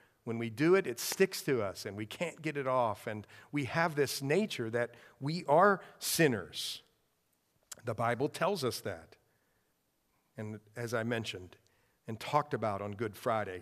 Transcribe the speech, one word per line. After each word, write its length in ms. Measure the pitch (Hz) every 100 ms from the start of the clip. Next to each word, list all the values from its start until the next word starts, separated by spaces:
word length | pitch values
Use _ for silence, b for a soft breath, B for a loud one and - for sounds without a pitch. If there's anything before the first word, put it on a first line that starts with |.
| b b
When 140 | - 113
we 100 | 117
do 280 | 107 160 190
it, 100 | 160
it 120 | 117
sticks 440 | - - 190 -
to 180 | - 127
us 240 | 101 90
and 100 | 110
we 120 | 101 110
can't 340 | - 170 -
get 160 | 156 147
it 100 | 131
off. 400 | 127 117 98 -
And 200 | 107 - B B
we 140 | 147
have 300 | 123 147 170
this 280 | 147 135 -
nature 480 | 139 170 214 - 113
that 240 | 117 120 B B -
we 240 | 135 170 -
are 360 | 151 202 196 B B
sinners. 840 | - - 156 110 85 - - - - _ _ _ _ _ _ _ _ -
The 80 | 117
Bible 380 | 110 117 117 147
tells 340 | - 170 202
us 160 | 127 -
that. 360 | 110 85 82 - _ _ _ _ _ _ _ _ _ _ _ -
And 200 | 107 107 -
as 200 | 123 120
I 80 | 117
mentioned 540 | 113 117 113 98 92 - _ _ _ _ -
and 100 | 113
talked 360 | - 147 143
about 260 | 120 110 98
on 120 | 104
Good 220 | 101 117
Friday, 460 | 98 127 110 98 92